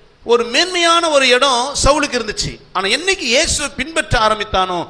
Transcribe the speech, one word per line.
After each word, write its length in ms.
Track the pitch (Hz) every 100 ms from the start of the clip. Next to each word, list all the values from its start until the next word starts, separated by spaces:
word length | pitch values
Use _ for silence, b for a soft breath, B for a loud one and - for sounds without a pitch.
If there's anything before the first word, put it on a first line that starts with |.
| - _
ஒரு 200 | - 233
மேன்மையான 640 | 240 262 359 359 339 339 339
ஒரு 200 | 285 254
இடம் 460 | 247 277 240 269 269
சவுலுக்கு 340 | 262 302 311 240
இருந்துச்சு. 420 | 214 196 - - -
ஆனா 160 | 180 196
என்னைக்கு 320 | 254 370 381
இயேசுவை 500 | 269 254 339 - 285 -
பின்பற்ற 420 | 277 320 - 247
ஆரம்பித்தானோ, 680 | 214 214 202 190 185 175 143